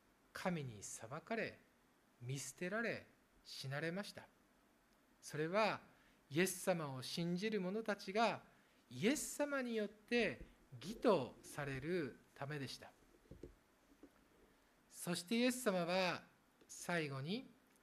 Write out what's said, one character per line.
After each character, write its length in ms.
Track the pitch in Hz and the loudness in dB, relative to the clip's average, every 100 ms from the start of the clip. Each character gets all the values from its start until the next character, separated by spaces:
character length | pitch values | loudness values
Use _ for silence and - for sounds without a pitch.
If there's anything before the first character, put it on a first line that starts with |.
| _ _ _ | _ _ _
神 320 | - 190 170 | -4 -2 -2
に 200 | 131 107 | -4 -8
裁 260 | - - 113 147 - | -12 -10 -10 -10 -6
か 100 | - | -4
れ、 220 | 95 - - _ _ _ _ - | -4 -6 -20 _ _ _ _ -14
見 160 | 120 139 | -8 -6
捨 160 | - | -6
て 160 | - 180 | -6 -4
ら 140 | 214 | -2
れ、 240 | 226 127 - - _ _ | -2 -4 -8 -20 _ _
死 240 | - - 135 | -16 -10 -6
な 140 | 143 | -2
れ 100 | 160 | -2
ま 120 | 180 | -2
し 100 | 208 | -6
た。 140 | - - _ _ _ _ _ _ _ _ _ | -10 -18 _ _ _ _ _ _ _ _ _
そ 160 | - 147 | -10 -2
れ 100 | 160 | 2
は 320 | 196 208 135 - - - - - | 4 4 2 -6 -20 -20 -20 -2
イ 120 | 139 | 4
エ 40 | 185 | 4
ス 140 | - | 2
様 320 | - 175 147 | 0 2 0
を 80 | 131 | -4
信 340 | 127 - 170 175 | -6 -2 0 2
じ 140 | 220 | 0
る 100 | 214 | 0
者 220 | 180 208 | 0 -2
た 140 | 226 202 | -2 -2
ち 180 | - | 0
が 260 | 202 226 151 - - _ - - | 2 4 2 -6 -20 _ -20 -14
イ 160 | 123 190 | 0 2
エ 80 | 294 | 2
ス 200 | - - | 0 -2
様 260 | 294 277 | 0 0
に 120 | 247 220 | 0 0
よ 100 | 208 | -2
っ 20 | |
て 520 | - - 240 196 117 - - - 120 | -4 0 4 4 0 -10 -18 -18 -12
義 160 | 156 233 | -10 2
と 380 | 262 175 113 - | 6 6 4 -6
さ 240 | - - 139 | -12 -6 -4
れ 160 | 135 | -4
る 380 | 147 185 135 - - - | -2 0 -2 -6 -16 -10
た 100 | 139 | -6
め 140 | 151 | -4
で 80 | 123 | -6
し 100 | - | -8
た。 140 | - - - - - - - - _ _ _ - - _ _ - - _ _ _ _ | -14 -20 -20 -20 -20 -18 -16 -18 _ _ _ -20 -20 _ _ -20 -20 _ _ _ _
そ 240 | - - 170 | -8 -2 -2
し 80 | |
て 120 | - 233 | 2 4
イ 80 | |
エ 80 | 247 | 4
ス 120 | 247 | 4
様 220 | 220 185 170 | 2 2 4
は 360 | 185 180 156 - _ _ _ - | 4 4 0 -6 _ _ _ -18
最 420 | - - 175 151 | -12 -2 0 0
後 120 | 135 | -4
に 280 | 143 226 269 - _ _ | -4 -4 -6 -18 _ _